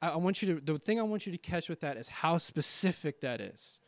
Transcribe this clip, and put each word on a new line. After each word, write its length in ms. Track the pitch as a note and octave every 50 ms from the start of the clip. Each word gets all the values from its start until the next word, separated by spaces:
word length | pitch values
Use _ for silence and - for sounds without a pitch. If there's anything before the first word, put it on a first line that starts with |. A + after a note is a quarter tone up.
I, 80 | D#3+ E3+
I 60 | D3+
want 260 | E3 F3+ F#3 - -
you 120 | G#3+ F#3+ E3
to, 60 | D3+
the 180 | C#3 D#3 D#3 D3
thing 200 | - G#3+ A3 A3+
I 40 |
want 220 | A3 G#3+ G#3+ G3+ -
you 80 | G3
to 60 | F3 -
catch 300 | - - F3+ E3+ - -
with 120 | E3 -
that 160 | E3 C#3+ C3+
is 120 | A2+ A2+ -
how 280 | - - - D#3+ E3+ E3
specific 800 | - - - D#3+ C#3+ - - - - F#3 - - - D3 - -
that 200 | - B2+ A#2+ G#2+
is. 380 | G2+ F#2+ G2+ - - - - - _